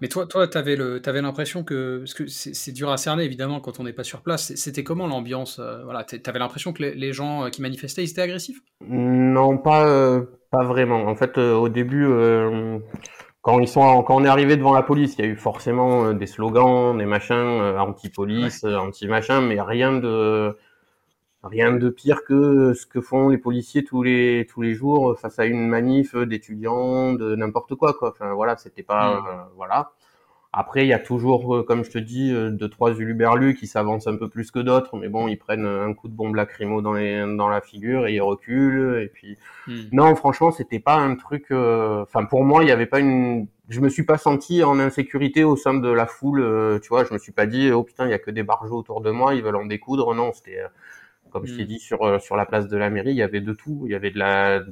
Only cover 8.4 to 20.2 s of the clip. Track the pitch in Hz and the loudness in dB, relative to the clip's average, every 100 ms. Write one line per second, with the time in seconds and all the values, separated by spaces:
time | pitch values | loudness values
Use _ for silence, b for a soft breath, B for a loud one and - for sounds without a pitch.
8.4 | 180 262 _ _ - 123 123 127 131 131 | -10 -16 _ _ -6 -2 2 4 4 6
9.4 | 135 135 135 151 151 139 131 127 123 - | 4 4 4 6 6 6 4 2 -2 -10
10.4 | _ 131 123 127 123 117 107 110 127 131 | _ 0 2 2 2 2 0 0 0 2
11.4 | 120 113 117 113 123 139 143 123 117 113 | 2 4 2 0 -2 0 2 4 4 4
12.4 | 110 113 113 110 110 B B B B _ | 2 -2 -4 -8 -10 B B B B _
13.4 | - 123 123 147 135 127 120 135 139 135 | 2 4 4 4 6 6 6 4 6 6
14.4 | 143 147 135 135 131 143 143 - 107 107 | 4 4 6 4 4 2 2 0 -4 -2
15.4 | 113 104 - 123 127 123 113 104 98 - | -4 -4 -2 0 2 2 2 0 -4 -6
16.4 | 110 113 127 127 123 120 101 104 - 120 | 0 4 6 6 2 0 0 -2 0 0
17.4 | 120 117 101 95 98 101 104 - 101 113 | 0 0 0 0 -2 -6 -12 -8 -4 -2
18.4 | 120 - 107 101 95 98 101 110 107 135 | -4 -4 -4 -2 -4 -6 -4 -2 0 0
19.4 | 127 104 98 120 131 135 120 110 | 0 -2 -2 0 0 0 -2 0